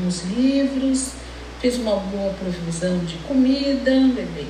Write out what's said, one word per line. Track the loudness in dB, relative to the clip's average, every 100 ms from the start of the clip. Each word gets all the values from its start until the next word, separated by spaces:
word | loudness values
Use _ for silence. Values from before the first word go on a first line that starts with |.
| -2
uns | -2
livros, | -2 2 4 4 2 0 0 0 -2 -8 -14 -14 -14 -2
fiz | -2 0
uma | 0 0
boa | -2 -2 -4
provisão | -2 -4 -4 -4 -2 0 0
de | -2 -6 0
comida, | 4 4 4 2 0 2
levei | 4 4 2 -4 -8 -8